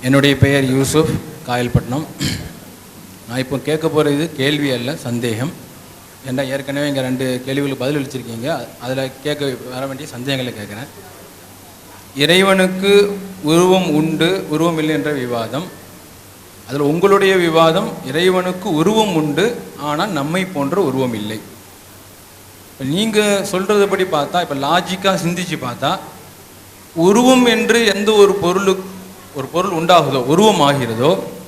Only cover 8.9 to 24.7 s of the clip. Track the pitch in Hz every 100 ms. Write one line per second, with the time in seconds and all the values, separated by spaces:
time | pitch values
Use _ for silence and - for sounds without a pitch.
8.9 | 131 131 - 147 147 143 120 - 127 139
9.9 | 131 151 123 127 135 123 107 104 101 92
10.9 | - - - - - - - - - -
11.9 | - - 135 147 180 196 190 185 185 196
12.9 | 202 202 196 - - 147 165 185 185 175
13.9 | 151 160 156 165 190 - 151 170 160 156
14.9 | 151 147 147 123 120 110 127 185 - -
15.9 | - - - - - - - - 139 143
16.9 | 160 196 196 190 190 170 160 165 170 214
17.9 | - 131 143 180 185 180 185 214 151 175
18.9 | 220 214 160 151 143 214 240 - - 151
19.9 | 151 208 156 143 175 185 147 135 180 160
20.9 | 131 127 110 104 131 - - - - -
21.9 | - - - - - - - - - 131
22.9 | 165 220 214 208 202 196 180 196 208 196
23.9 | 190 190 156 143 175 170 139 139